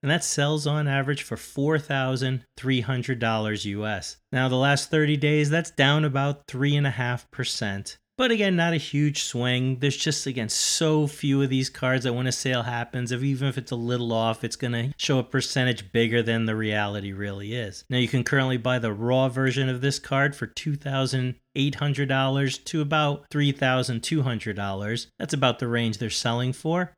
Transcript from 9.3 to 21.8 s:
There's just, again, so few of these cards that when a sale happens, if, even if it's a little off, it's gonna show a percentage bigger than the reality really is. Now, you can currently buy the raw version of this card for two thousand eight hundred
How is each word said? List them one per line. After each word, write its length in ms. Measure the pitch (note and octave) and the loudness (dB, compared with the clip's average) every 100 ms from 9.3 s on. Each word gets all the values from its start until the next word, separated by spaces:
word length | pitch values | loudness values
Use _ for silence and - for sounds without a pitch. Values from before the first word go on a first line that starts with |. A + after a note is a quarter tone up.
| B2 B2 B2+ B2+ B2+ | -2 0 2 0 0
There's 180 | C#3+ C3+ | 0 0
just, 300 | - D3 - | -2 -2 -4
again, 200 | B2+ G#2+ | -4 -2
so 600 | - - - D#3+ D#3 D3 | -2 0 2 2 2 2
few 340 | - D3+ C#3 | -2 0 2
of 80 | C#3 | 2
these 220 | C3 C3 | 0 -2
cards 320 | - B2+ C3 | -2 0 0
that 100 | B2 | 0
when 140 | A#2+ B2+ | -2 -2
a 40 | |
sale 300 | B2 C3 B2+ | -2 -2 -2
happens, 500 | A2+ A#2+ A#2+ B2+ A#2+ | -2 -4 -6 -6 -4
if, 120 | B2 | -2
even 240 | C3+ C3+ C#3 | 0 0 0
if 100 | C3 | -2
it's 140 | A#2+ | -6
a 40 | B2 | -4
little 380 | A#2 B2 A#2+ | -2 -2 0
off, 300 | A2+ A2+ A2 | 2 0 0
it's 120 | A#2 - | -4 -4
gonna 380 | B2 A#2 A#2+ C#3+ | -4 -2 -4 -4
show 200 | - C3+ | 0 0
a 60 | |
percentage 680 | B2 C3+ C3 - B2+ A#2 F#2+ | 2 0 0 0 2 0 -2
bigger 300 | A#2 A#2 A#2 | 2 4 4
than 240 | A#2 A2+ A2+ | 2 0 0
the 100 | A2 | 0
reality 560 | A2 G#2 G#2 G2+ G2+ | 0 0 0 -2 -6
really 440 | G2 G2+ G2 G2+ A#2+ | -6 -8 -8 -8 -8
is. 280 | G#2+ F#2 - | -8 -10 -4
Now, 80 | B2+ | 0
you 100 | A#2+ | 2
can 160 | C3+ | 2
currently 340 | B2 C#3 C3 B2+ | 2 2 2 0
buy 200 | A#2+ B2+ | 0 0
the 160 | A2+ | 0
raw 360 | G#2 A#2 B2+ C3+ | -2 2 2 2
version 380 | B2+ C3+ B2 C3 | 2 0 2 0
of 140 | B2+ | 0
this 160 | C3+ C#3 | 0 -2
card 380 | - C3+ C#3+ C#3+ | -2 0 2 0
for 100 | A2+ | -8
two 300 | - - C#3+ | -6 -4 -4
thousand 600 | D3 C3+ C3 C3+ B2+ B2 _ - | -2 -2 0 0 -2 -6 _ -2
eight 200 | C#3 | 0
hundred 320 | C#3 | 0